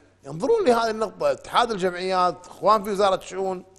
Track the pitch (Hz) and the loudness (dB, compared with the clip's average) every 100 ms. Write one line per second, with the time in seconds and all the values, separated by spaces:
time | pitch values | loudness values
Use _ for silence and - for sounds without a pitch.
0 | _ _ 139 156 240 453 339 226 226 220 | _ _ -14 -4 0 2 4 2 0 -2
1 | 214 185 147 131 - 185 240 208 185 175 | -6 -2 -2 -2 -2 0 0 0 -4 -4
2 | 185 185 180 165 - - 175 214 202 196 | -2 0 0 0 -10 -2 2 2 2 0
3 | 202 185 - 185 190 185 - | 2 0 -4 -8 -6 -6 -12